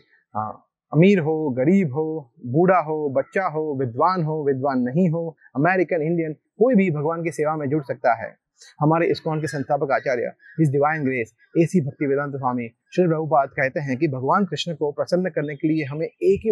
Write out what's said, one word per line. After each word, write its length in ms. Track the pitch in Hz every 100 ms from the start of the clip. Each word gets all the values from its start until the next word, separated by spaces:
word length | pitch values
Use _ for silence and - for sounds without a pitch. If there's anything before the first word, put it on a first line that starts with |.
| _ _ _ 104
आ, 140 | 107 98 _ _ -
अमीर 260 | 143 185 202
हो, 320 | 147 156 156
गरीब 440 | 123 135 196 175
हो, 380 | 139 160 156 135 _ 123
बूढ़ा 320 | 135 185 185
हो, 320 | 156 156 147
बच्चा 360 | 131 135 196 185
हो, 300 | 151 156 135
विद्वान 420 | 131 117 165 185
हो, 240 | 156 156 143
विद्वान 320 | 131 139 131
नहीं 320 | 123 143 185
हो, 260 | 165 165 - _ 123
अमेरिकन, 460 | 160 190 165 175
इंडियन, 300 | 151 170 156
कोई 420 | 156 _ - 240
भी 160 | 226 190
भगवान 340 | 151 147 165
की 60 | 165
सेवा 260 | - 151 156
में 140 | 143
जुड़ 120 | 151
सकता 420 | 139 127 131 113
है। 120 | 107 - _ _ - -
हमारे 260 | 147 165 170
इस्कॉन 340 | 143 165 156
के 60 | 151
संस्थापक 460 | 151 131 143 143
आचार्य, 400 | 117 143 123 120 - - -
His 140 | 156
Divine 260 | 139 147 160
Grace, 340 | 135 131 117 _ _ 156
एसी 220 | 165 185
भक्ति 260 | 139 - 143
वेदांत 260 | 135 143 139
स्वामी 320 | 131 123 117
श्री 400 | _ _ - 180
प्रभुपाद 400 | 156 156 147 135
कहते 320 | - 135 160
हैं 160 | 139 127
कि 120 | 160
भगवान 360 | 127 135 185
कृष्ण 300 | 190 147 -
को 180 | 156 147
प्रसन्न 380 | 151 135 180 185
करने 260 | 160 147 143
के 120 | 156
लिए 160 | 156
हमें 220 | 135 151 160
एक 340 | - 175 196
ही 60 | 220